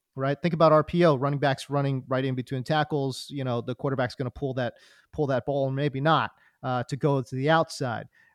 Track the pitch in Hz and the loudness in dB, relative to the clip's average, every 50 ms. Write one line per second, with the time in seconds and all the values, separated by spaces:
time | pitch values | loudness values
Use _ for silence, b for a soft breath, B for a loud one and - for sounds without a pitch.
0 | _ _ - 131 135 139 143 - - 175 170 160 170 156 156 156 147 - - 170 | _ _ -8 -4 -2 -2 -2 0 -2 -2 4 6 6 8 8 6 4 2 2 4
1 | 175 165 143 123 139 139 143 139 143 139 131 - - - 139 143 139 139 135 131 | 6 6 4 4 0 -2 -2 0 0 0 0 -2 -4 -4 -2 -2 0 0 -2 -2
2 | 127 - 135 131 135 135 127 127 123 - 139 127 120 - 156 151 147 - 160 143 | -4 -2 -2 -2 0 -2 -2 -4 -4 -4 -6 -6 -2 0 0 0 0 0 0 -2
3 | 139 135 123 - - - 143 139 131 127 120 120 110 127 123 - - 139 135 139 | -2 -2 -4 -8 -12 -10 -8 -6 -4 -2 -2 -2 -4 -6 -8 -4 -4 -4 -2 -2
4 | 127 120 - - 131 120 - - 143 131 127 135 123 113 - b b b b b | -2 -4 -4 -6 -6 -6 -6 -6 -6 -6 -4 -2 -4 -4 -6 b b b b b
5 | b b - - 151 131 135 123 - - 139 143 135 135 135 139 147 147 127 135 | b b -4 -4 -2 0 0 -2 -2 -2 -2 0 0 -2 -2 -2 -2 -2 -2 0
6 | 139 160 160 139 113 104 _ b b b b b - 131 127 123 120 - 147 123 | 2 2 2 2 2 -2 _ b b b b b -6 -4 -4 -4 -4 -4 -6 -2
7 | - 151 143 135 123 - 131 131 135 151 160 165 160 - - - 139 123 110 107 | 0 0 0 0 -2 -4 -6 -4 0 2 2 2 2 0 -4 -6 -6 -4 -4 -6
8 | 113 - b b b b | -8 -12 b b b b